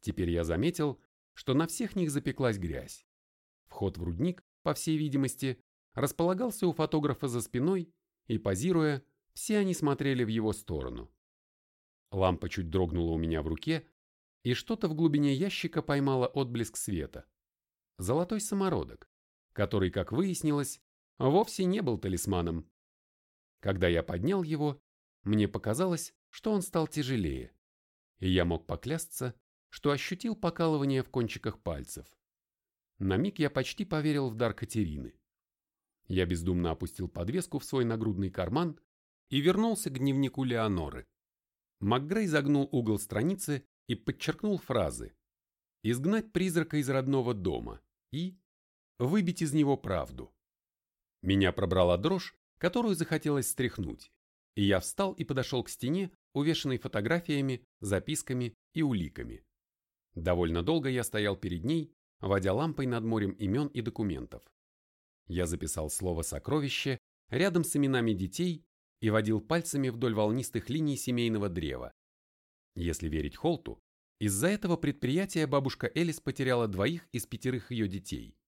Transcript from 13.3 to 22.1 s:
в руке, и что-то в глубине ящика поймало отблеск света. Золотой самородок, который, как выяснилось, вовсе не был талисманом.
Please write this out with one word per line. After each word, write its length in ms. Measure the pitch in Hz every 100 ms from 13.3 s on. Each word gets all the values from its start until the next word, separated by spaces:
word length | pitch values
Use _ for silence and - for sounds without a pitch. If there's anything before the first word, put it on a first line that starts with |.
| 80
в 60 | 76
руке, 380 | 80 - 160 - _ _ _ _ _
и 120 | 123
что-то 340 | 123 - 220 185
в 60 |
глубине 400 | 156 165 147 143
ящика 480 | 135 196 - 165 -
поймало 440 | - 143 139 131 123
отблеск 500 | - 131 117 113 -
света. 500 | - 92 71 - - _ _ _ _ _ _ _
Золотой 420 | 92 135 175 220
самородок, 680 | 208 196 190 139 71 - - _ _ _ _
который, 380 | - 101 107 95
как 220 | 95 90
выяснилось, 680 | 123 190 180 156 147 139 - _ _ _ _
вовсе 460 | 131 160 220 -
не 180 | 185 202
был 160 | 165 107
талисманом. 720 | 98